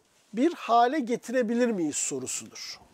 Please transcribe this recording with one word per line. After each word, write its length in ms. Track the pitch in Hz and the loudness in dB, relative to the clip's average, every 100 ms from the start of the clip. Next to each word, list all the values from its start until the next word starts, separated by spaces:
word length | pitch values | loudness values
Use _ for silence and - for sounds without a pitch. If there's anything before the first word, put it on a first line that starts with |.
| _ _ _ | _ _ _
bir 200 | 202 311 | 0 0
hale 460 | - - 233 240 311 | 0 2 4 4 2
getirebilir 680 | 240 233 - 254 214 233 247 | -2 -4 -2 0 0 2 2
miyiz 280 | 202 156 - | 2 -2 -2
sorusudur. 840 | - 139 123 - 110 - - - - | -4 -4 -6 -8 -10 -14 -14 -14 -18